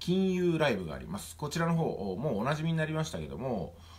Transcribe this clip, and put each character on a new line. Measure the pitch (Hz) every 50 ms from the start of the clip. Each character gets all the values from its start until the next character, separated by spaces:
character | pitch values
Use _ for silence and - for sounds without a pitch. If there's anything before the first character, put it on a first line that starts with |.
金 | - 175 180 190 190 190
融 | 185 180 180 175 165 156
ラ | 151 143
イ | 113
ブ | 95 90
が | 80 71
あ | 64
り | 64
ま | - - -
す。 | - - -
こ | - 151 147
ち | - 160
ら | 165
の | 165 170
方、 | 165 156 117 - - 98 98 92
も | 92 131 156
う | 117 98
お | 113
馴 | 135 156
染 | 151 156
み | 165
に | 165 160
な | 156
り | 156
ま | 156 156 160
し | -
た | - 85
け | 76 69
ど | 69 82
も、 | 123 135 117 98 80 - - - - - -